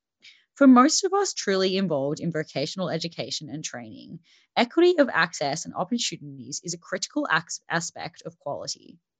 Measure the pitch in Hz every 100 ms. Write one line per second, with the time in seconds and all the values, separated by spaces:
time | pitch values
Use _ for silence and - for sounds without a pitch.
0 | _ _ - _ _ - 277 247 294 -
1 | 370 392 381 - - 190 190 190 190 143
2 | 139 156 170 156 151 139 156 190 165 160
3 | 170 160 123 - - 151 151 123 113 -
4 | - - _ _ _ - 240 - 349 349
5 | 254 - 165 - 143 156 165 - 180 240
6 | - 170 147 139 113 147 175 170 - 175
7 | - - - 160 - - - 170 170 -
8 | 160 - 165 170 143 101 107 - - -
9 | _